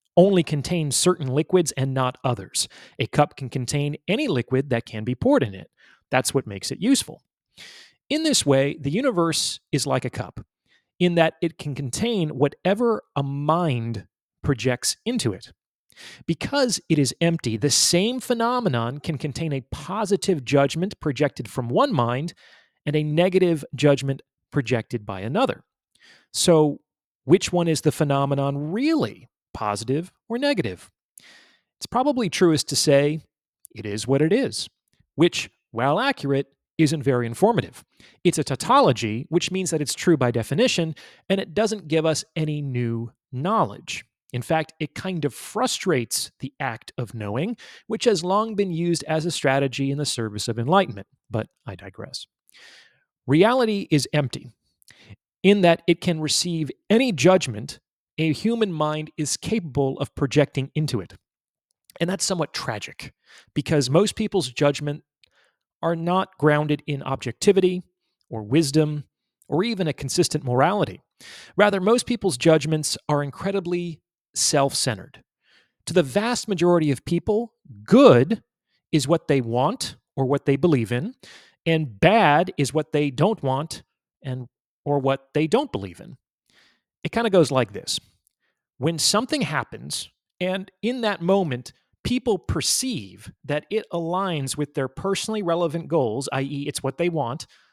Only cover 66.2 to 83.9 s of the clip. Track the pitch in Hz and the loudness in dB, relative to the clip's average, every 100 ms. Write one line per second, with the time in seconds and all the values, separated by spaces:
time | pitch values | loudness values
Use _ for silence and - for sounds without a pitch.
66.2 | 190 - 151 147 151 147 - 139 135 135 | -2 0 2 4 2 -2 -4 -8 -6 -6
67.2 | 123 - - 196 185 180 - _ _ _ | -6 0 4 6 4 2 -8 _ _ _
68.2 | _ 113 104 147 143 151 151 147 - _ | _ -12 0 2 2 2 2 -2 -10 _
69.2 | _ _ - 147 233 196 165 - 139 - | _ _ -6 -2 0 -2 -2 -4 -4 0
70.2 | 170 151 135 123 151 202 135 92 _ _ | 0 -2 -2 2 2 2 -2 -4 _ _
71.2 | - - - - 208 202 185 240 - 240 | -20 -20 -6 2 2 2 2 2 0 -2
72.2 | 196 131 170 160 151 156 151 - - 147 | -2 2 4 4 4 -4 -4 -6 -2 -2
73.2 | 143 - 190 196 170 180 175 156 _ _ | -2 -6 -4 -4 -2 -4 -4 -10 _ _
74.2 | _ - - 147 139 - 135 101 90 - | _ -4 0 2 2 0 -2 -4 -8 -20
75.2 | _ _ _ _ _ _ - 170 135 196 | _ _ _ _ _ _ -2 0 2 0
76.2 | 226 247 - 180 175 175 156 127 - 170 | -2 -2 -4 0 4 4 2 0 -2 -2
77.2 | - 214 233 _ - 104 107 240 269 120 | 0 -2 -2 _ -20 -18 4 8 10 8
78.2 | 147 220 _ _ _ _ _ 156 131 165 | 6 0 _ _ _ _ _ -2 2 0
79.2 | - 139 113 120 147 254 - - _ - | 2 0 0 0 0 -2 -8 -12 _ -4
80.2 | 131 139 - 135 175 139 104 120 196 - | -2 0 0 0 2 2 0 -4 -6 -10
81.2 | - - _ _ - 160 143 98 165 220 | -20 -20 _ _ -2 0 -2 2 4 6
82.2 | 170 147 185 - 135 151 156 147 147 123 | 6 4 2 -2 -2 -2 0 0 0 0
83.2 | 185 214 139 131 160 - - | 0 0 -2 -4 -4 -12 -20